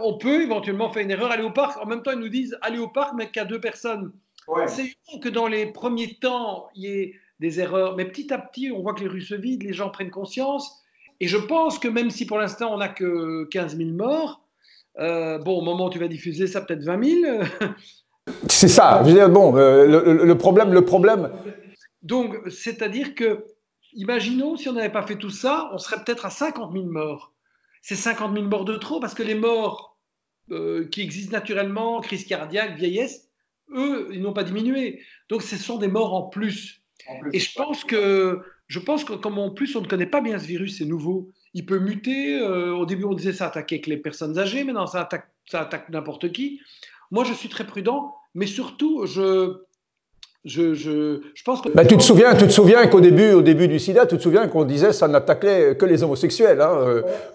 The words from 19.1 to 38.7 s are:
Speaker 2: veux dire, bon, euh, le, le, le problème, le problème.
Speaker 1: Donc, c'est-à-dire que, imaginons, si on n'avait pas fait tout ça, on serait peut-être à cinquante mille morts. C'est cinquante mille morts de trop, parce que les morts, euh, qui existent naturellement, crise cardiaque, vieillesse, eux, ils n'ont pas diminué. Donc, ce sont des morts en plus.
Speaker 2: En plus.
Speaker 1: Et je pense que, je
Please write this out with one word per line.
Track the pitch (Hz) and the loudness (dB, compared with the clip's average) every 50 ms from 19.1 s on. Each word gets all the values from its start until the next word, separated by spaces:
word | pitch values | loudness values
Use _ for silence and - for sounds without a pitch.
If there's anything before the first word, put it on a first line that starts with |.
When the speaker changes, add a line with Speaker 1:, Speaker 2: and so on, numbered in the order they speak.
Speaker 2:
veux | 170 | 8
dire, | 202 196 180 | 8 8 8
bon, | 175 202 196 143 123 | 8 8 8 8 8
euh, | 135 139 135 135 139 143 | 8 8 8 10 10 8
le, | 151 151 160 - 170 | 8 8 6 6 6
le, | 160 165 175 | 6 6 6
le | 170 170 175 | 6 6 6
problème, | - 190 180 208 214 196 | 4 4 6 6 6 6
le | 180 180 175 | 6 6 6
problème. | 180 - 190 185 214 226 196 160 - - - - 208 - - - - _ _ _ _ _ _ | 6 4 4 4 4 4 2 -2 -6 -8 -12 -16 -16 -18 -18 -20 -20 _ _ _ _ _ _
Speaker 1:
Donc, | 175 160 240 254 240 208 202 214 - 180 | -8 -6 -4 -4 -4 -4 -8 -10 -12 -14
c'est-à-dire | - - - 233 220 226 220 202 196 262 285 - - | -14 -12 -10 -10 -8 -8 -8 -8 -6 -8 -8 -8 -6
que, | - 233 220 208 214 - - _ _ _ _ _ _ _ _ - | -4 -2 -2 -2 -4 -8 -14 _ _ _ _ _ _ _ _ -16
imaginons, | 220 190 208 240 226 196 226 247 254 277 302 330 | -10 -6 -4 -4 -4 -4 -4 -4 -2 -2 -4 -6
si | - - 262 | -6 -8 -8
on | |
n'avait | 247 226 220 208 | -6 -6 -6 -4
pas | 214 208 | -6 -6
fait | 202 208 208 | -6 -8 -10
tout | 208 214 196 | -10 -12 -12
ça, | - - - 262 294 330 320 - | -10 -6 -4 -4 -4 -4 -6 -8
on | 196 175 | -12 -14
serait | - - 220 202 - | -10 -10 -10 -8 -6
peut-être | 240 233 240 - | -8 -8 -8 -10
à | 185 | -12
cinquante | - - 285 311 - 240 220 160 | -10 -8 -8 -8 -8 -8 -12 -10
mille | 175 190 185 175 | -10 -10 -8 -8
morts. | 160 156 156 151 147 151 - _ _ _ _ _ _ _ _ _ _ _ - | -8 -8 -8 -8 -10 -12 -16 _ _ _ _ _ _ _ _ _ _ _ -14
C'est | - 202 | -12 -10
cinquante | 185 - 233 226 226 214 202 | -6 -4 -6 -4 -4 -6 -6
mille | 202 208 202 | -6 -4 -4
morts | 202 208 196 185 | -4 -4 -4 -4
de | 208 220 | -6 -8
trop, | 214 - - 302 320 | -8 -8 -8 -8 -8
parce | 247 208 - | -8 -8 -8
que | - 226 | -8 -6
les | 220 214 | -6 -4
morts, | 214 226 233 233 220 214 190 - - - _ _ _ _ _ _ _ _ _ _ _ _ - | -2 -2 -2 0 -2 -2 -4 -8 -10 -16 _ _ _ _ _ _ _ _ _ _ _ _ -12
euh, | 165 165 165 165 165 165 165 - | -10 -8 -6 -6 -6 -6 -6 -8
qui | - 202 | -10 -10
existent | 202 - 156 196 202 190 | -10 -10 -10 -12 -10 -8
naturellement, | 226 208 208 - 202 196 202 196 202 220 226 226 233 233 | -8 -8 -6 -6 -6 -4 -4 -4 -4 -6 -6 -6 -6 -6
crise | - - 196 185 196 | -8 -8 -10 -10 -8
cardiaque, | - 190 151 156 156 175 208 220 196 165 | -8 -8 -8 -8 -6 -6 -6 -6 -6 -6
vieillesse, | 151 180 175 180 214 262 262 - - _ _ _ _ _ _ _ _ _ _ 277 | -6 -4 -4 -2 -2 -4 -6 -8 -14 _ _ _ _ _ _ _ _ _ _ -6
eux, | 254 277 285 277 226 - - | -6 -4 -4 -4 -6 -8 -10
ils | 196 180 | -10 -8
n'ont | 190 208 | -8 -6
pas | 202 214 196 | -6 -6 -6
diminué. | 175 190 214 226 247 269 269 254 214 - - - _ _ _ _ - | -6 -6 -4 -2 -2 -2 -2 -4 -6 -8 -12 -18 _ _ _ _ -8
Donc, | 214 220 | -8 -8
ce | - - 208 | -8 -8 -10
sont | 180 - - 233 214 | -10 -10 -8 -6 -4
des | 208 190 | -4 -2
morts | 190 220 226 190 185 | -2 -2 -2 -2 -4
en | 185 | -6
plus. | - - - 196 220 208 - - - - - _ _ _ _ _ _ - | -8 -8 -8 -6 -6 -6 -6 -8 -12 -18 -20 _ _ _ _ _ _ -20
Speaker 2:
En | - 131 | -16 -14
plus. | - 147 139 | -10 -6 -6
Speaker 1:
Et | - | -4
je | - - - | -6 -6 -6
pense | - 277 302 285 302 | -6 -6 -6 -8 -8
que, | - - 233 208 202 196 196 190 190 185 185 185 - - _ _ _ | -6 -4 -2 0 0 2 2 2 2 0 -2 -4 -8 -14 _ _ _
je | - | -14